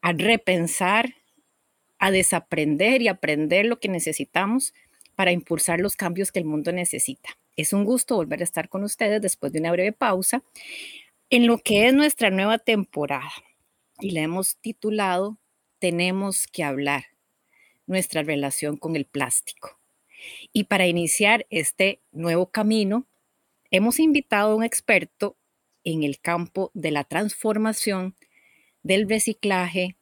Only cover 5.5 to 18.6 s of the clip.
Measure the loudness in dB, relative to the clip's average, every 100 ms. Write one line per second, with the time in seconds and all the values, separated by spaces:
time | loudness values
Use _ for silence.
5.5 | -2 0 0 -2 -2 -4 -4 -4 -2 -2
6.5 | -2 -2 -4 -4 -4 -6 -6 -16 -20 _
7.5 | -6 -2 0 2 0 0 -2 -2 -4 -4
8.5 | -6 -6 -6 -6 -2 0 0 -2 -4 -4
9.5 | -4 -2 0 0 0 0 0 0 -4 _
10.5 | -20 -18 -16 -16 -18 -20 _ _ 4 6
11.5 | 4 2 4 6 6 4 2 0 2 2
12.5 | 0 2 0 0 -4 -4 -4 -6 -16 _
13.5 | _ _ _ _ _ -6 -2 -2 -2 -4
14.5 | -6 -10 -6 -4 0 0 0 -2 -6 _
15.5 | _ _ _ -2 2 0 0 -2 -4 -6
16.5 | -4 -4 -2 -2 -2 -4 _ _ _ _
17.5 | _ _ _ -4 -4 -2 -4 -2 -2 -2
18.5 | -4